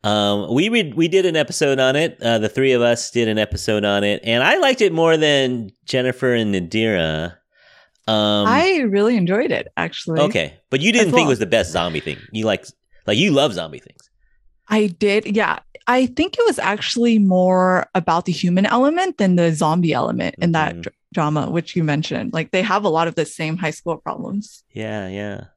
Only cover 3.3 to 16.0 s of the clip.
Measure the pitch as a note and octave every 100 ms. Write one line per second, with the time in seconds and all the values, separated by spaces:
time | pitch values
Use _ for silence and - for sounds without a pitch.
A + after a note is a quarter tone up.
3.3 | G#2+ G#2+ F#2+ - G#2+ G2+ G2+ G2+ G2+ A#2
4.3 | A#2 C#3+ D4+ C#4+ C4 G3+ E3 E3 D#3+ D3+
5.3 | C#3+ C3 B2 G#2 _ - C3 B2+ B2 C3
6.3 | A#2+ G#2+ G2 E2+ G#2+ A2+ G2 D#2+ D#2 E2+
7.3 | - _ _ _ _ _ _ - A2 G#2
8.3 | G#2 C#3+ B3+ F4+ F4+ B3 G3 G#3 A#3+ F3
9.3 | G3 C4+ F#3 - - E3 - - D#3+ D3+
10.3 | D3 D2+ - _ C#3 F3 A#3 G3+ C3 E3+
11.3 | A#2+ G#2 A2+ E2+ E2+ F2 D#2 D#2+ C#2+ -
12.3 | G#2+ A2 F#2+ - _ _ - - G#2+ G3
13.3 | C#3 C#3+ F2+ E2 C#2 - - _ _ _
14.3 | _ _ _ _ G#3+ G#3+ E3+ G#3 G3+ G#3+
15.3 | G#3 F#3+ - _ - - B3+